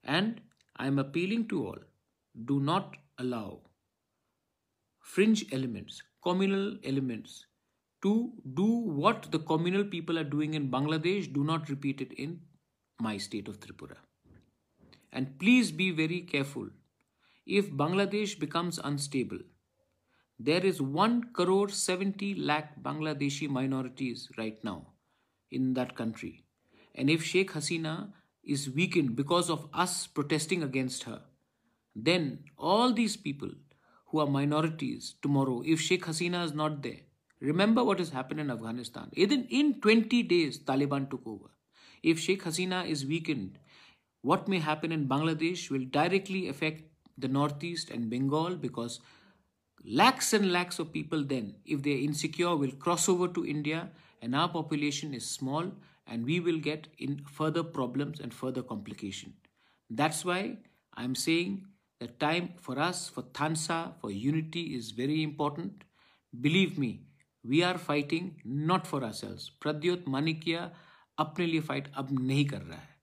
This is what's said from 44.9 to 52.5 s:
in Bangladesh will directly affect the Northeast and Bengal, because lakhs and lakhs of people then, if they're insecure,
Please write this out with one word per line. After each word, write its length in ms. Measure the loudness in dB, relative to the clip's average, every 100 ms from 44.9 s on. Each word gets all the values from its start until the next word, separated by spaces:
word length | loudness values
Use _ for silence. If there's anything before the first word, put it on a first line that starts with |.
in 160 | 0 2
Bangladesh 640 | 2 2 2 0 -2 -4
will 140 | -4 0
directly 580 | 2 2 2 0 -4 -4
affect 340 | -2 -4 -4 -14 _ _ -6
the 120 | 0
Northeast 600 | 2 2 0 -6 -6 -6
and 180 | -4 -2
Bengal, 460 | 0 2 2 0
because 460 | -2 -4 -4 -6 -8 -16 -20 _ _ _ _ _ _
lakhs 480 | -2 6 6 6 2
and 200 | 4 4
lakhs 260 | 2 0 -4
of 140 | -6
people 320 | -6 -4 -2
then, 320 | 0 -2 -4 -10
if 180 | -6 -2
they're 160 | 0 0
insecure, 580 | 0 -2 -4 0 2